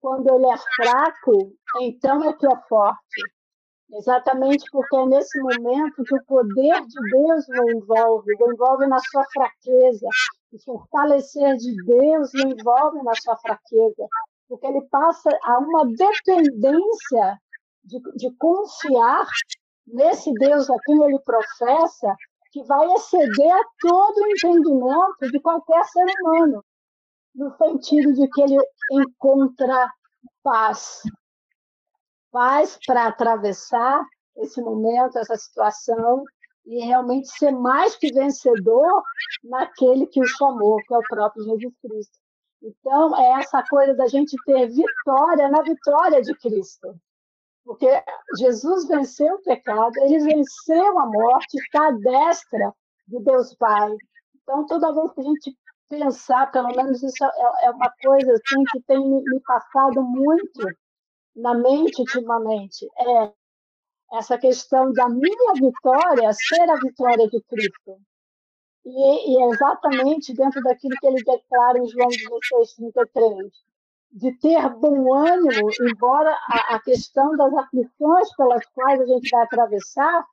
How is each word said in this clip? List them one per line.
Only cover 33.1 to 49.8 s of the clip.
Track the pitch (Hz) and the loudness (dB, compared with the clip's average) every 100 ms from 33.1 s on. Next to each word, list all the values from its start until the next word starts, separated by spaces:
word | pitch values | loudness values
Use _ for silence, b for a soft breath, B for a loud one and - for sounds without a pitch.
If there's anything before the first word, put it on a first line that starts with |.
| 220 233 226 202 190 - 240 240 285 277 _ _ - | -2 -2 0 -4 -6 -6 -2 0 -2 -4 _ _ -12
esse | 277 - | -12 -8
momento, | 233 220 220 240 254 247 | -8 -4 -2 0 -2 -2
essa | 214 220 | -6 -8
situação, | - - 208 - - 226 226 262 269 _ _ _ - | -10 -4 -4 -4 -6 -2 0 -2 -4 _ _ _ -12
e | 233 | -10
realmente | 233 254 247 262 269 | -2 -2 0 -6 -6
ser | - 294 | -2 -2
mais | 262 247 269 381 - | 0 0 0 0 -2
que | 302 | -2
vencedor | 254 277 269 262 233 185 226 311 381 - B B B | 0 -2 -2 0 0 2 2 4 2 -2 B B B
naquele | 233 254 262 - 262 262 - | -10 -8 -8 0 2 2 0
que | - | 0
o | 247 | -2
chamou, | - 277 247 208 214 208 | 0 0 2 0 0 0
que | |
é | 240 | -2
o | 233 | -2
próprio | 226 208 214 | -4 -4 -4
Jesus | 214 220 247 240 | -6 -6 -6 _
Cristo. | 247 214 208 _ _ _ _ _ | -14 -14 -14 _ _ _ _ _
Então, | 220 - 269 277 320 - | -20 -12 -2 2 2 4
é | 254 262 | 4 2
essa | 269 277 254 | 0 -4 0
coisa | 285 277 | 2 2
da | 254 247 | 2 2
gente | 277 294 262 | 0 -2 -4
ter | - 262 240 | 0 2 2
vitória | 247 440 466 - 269 311 320 277 | 0 -2 -2 -2 2 2 2 2
na | 294 | 2
vitória | 311 330 - 285 359 302 | 0 -4 0 2 4 2
de | 220 - | 0 -6
Cristo. | 240 208 185 _ 180 175 _ _ _ _ _ _ | -4 -6 -8 _ -18 -18 _ _ _ _ _ _
Porque | 240 214 262 269 - - - 302 | -18 -2 2 2 -2 -18 -14 -2
Jesus | 254 226 285 370 302 | 0 0 -2 -4 0
venceu | 302 262 - 294 392 | -2 -2 -2 -2 -2
o | |
pecado, | 359 247 - 214 | -4 -4 -2 -2